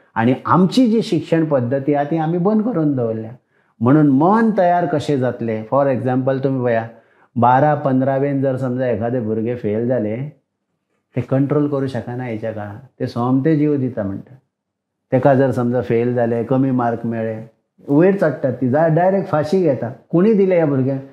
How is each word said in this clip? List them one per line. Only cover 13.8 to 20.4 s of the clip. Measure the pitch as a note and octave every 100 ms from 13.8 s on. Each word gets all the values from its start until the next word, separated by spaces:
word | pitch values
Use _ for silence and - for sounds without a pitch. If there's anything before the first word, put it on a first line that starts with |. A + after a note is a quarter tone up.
| B2+ A#2
म्हणटा. | G2 G2 - - _ _ _ _ _ _ _
तेका | C3 C#3+
जर | C3 C3+
समजा | B2 A#2+ B2
fail | A#2 A#2 A#2+
जाले, | B2 A#2 A#2
कमी | A2+ C3 C3+
mark | B2+ A#2+ A2+ A#2
मेळ्ळे, | A#2 A2 A2 A#2+ _ _ _ -
वयर | C#3+ F3+
चडटात | F#3+ D#3+ C3+ C3
ती, | A#2+ B2+
जा-, | C#3 E3
direct | D#3 F#3 F#3+ -
फाशी | D3+ D3 F#3+
घेता. | E3+ B2+ B2 - _
कोणी | E3 G3+
दिले | G#3+